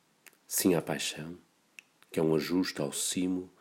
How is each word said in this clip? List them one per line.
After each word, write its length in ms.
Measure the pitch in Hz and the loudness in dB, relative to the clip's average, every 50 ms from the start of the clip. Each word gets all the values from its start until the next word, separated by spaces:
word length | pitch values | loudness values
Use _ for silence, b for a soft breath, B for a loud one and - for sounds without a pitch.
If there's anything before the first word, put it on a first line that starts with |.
| _ _ _ _ - - - _ _ | _ _ _ _ -20 -20 -20 _ _
Sim 280 | - - - - 98 85 | -6 -2 2 4 4 4
à 60 | 78 | 4
paixão, 560 | - - 76 71 - - - 76 76 85 87 - - _ _ _ _ _ _ - - _ _ _ _ - | 2 -2 -4 -4 -4 -6 -6 -8 -10 -12 -12 -14 -18 _ _ _ _ _ _ -20 -20 _ _ _ _ -6
que 80 | - 85 | 0 2
é 40 | 82 | 4
um 120 | 80 80 | 4 4
ajuste 440 | 76 73 78 87 90 92 - - - | 2 2 2 2 2 2 0 -2 -4
ao 100 | 71 69 | -4 -4
cimo 600 | - - - - - 92 90 92 92 92 92 - _ b | -4 -4 -4 -2 -2 0 0 0 0 -2 -4 -8 _ b